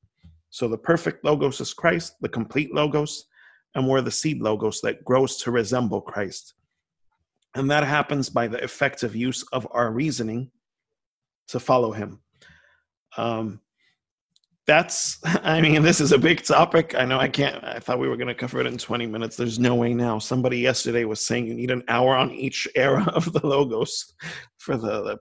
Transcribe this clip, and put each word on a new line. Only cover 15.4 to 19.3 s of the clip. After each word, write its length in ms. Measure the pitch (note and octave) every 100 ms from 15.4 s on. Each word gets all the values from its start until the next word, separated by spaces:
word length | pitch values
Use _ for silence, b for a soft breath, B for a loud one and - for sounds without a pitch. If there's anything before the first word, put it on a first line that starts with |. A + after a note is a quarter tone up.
| F3+ D#3+
mean, 220 | D#3 D3+
this 180 | D#3 E3
is 120 | C#3+
a 60 | C#3
big 240 | C#3+ E3+
topic. 520 | - C#3+ E3+ E3 D#3+
I 100 | B2+
know 140 | B2+ C3
I 100 | C3+
can't, 340 | C3+ C#3 -
I 140 | - A#2+
thought 200 | - B2+
we 100 | C3
were 80 | A#2+
gonna 180 | B2
cover 260 | A#2+ B2 C3
it 60 | B2+
in 100 | A#2+
twenty 300 | - A#2+ A#2
minutes. 300 | G#2+ A#2